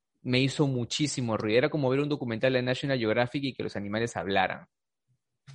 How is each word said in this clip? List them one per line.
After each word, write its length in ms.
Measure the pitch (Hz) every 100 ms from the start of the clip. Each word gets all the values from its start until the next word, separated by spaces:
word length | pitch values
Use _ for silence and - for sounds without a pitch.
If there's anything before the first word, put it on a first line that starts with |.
| _ _
me 160 | 127 123
hizo 260 | 135 - 143
muchísimo 680 | 127 117 - 147 - 120 107
ruido. 220 | 107 113
Era 100 | 147
como 200 | 151 131
ver 100 | 131
un 80 | 147
documental 440 | 147 123 113 131
de 100 | 131
National 360 | 123 127 143 135
Geographic 440 | 110 110 120 147
y 100 | 139
que 80 | -
los 100 | 104 107
animales 400 | 101 107 117 -
hablaran. 500 | 87 98 92 - - _ _ _ _ _ _ _ -